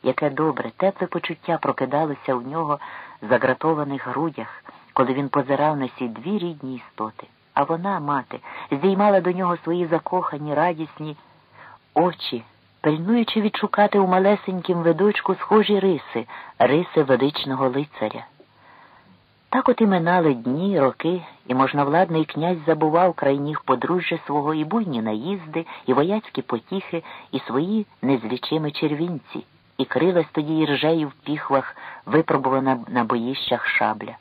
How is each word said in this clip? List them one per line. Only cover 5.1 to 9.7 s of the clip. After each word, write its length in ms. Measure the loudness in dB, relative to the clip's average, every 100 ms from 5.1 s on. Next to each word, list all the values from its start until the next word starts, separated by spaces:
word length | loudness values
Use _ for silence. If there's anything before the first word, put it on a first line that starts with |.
він 160 | 0 0
позирав 480 | -2 0 0 2 0
на 120 | -6
ці 200 | -6 -8
дві 300 | -6 -4 -4
рідні 360 | -4 -8 -10
істоти. 520 | -12 -14 -10 -8 -8 -20 _ _
А 100 | -2
вона, 360 | 0 -2 -2 -4
мати, 400 | -2 -4 -4 -14 -14 -16 -8
здіймала 500 | 0 2 4 4 4
до 120 | 2
нього 240 | 0 -2 -2
свої 300 | -2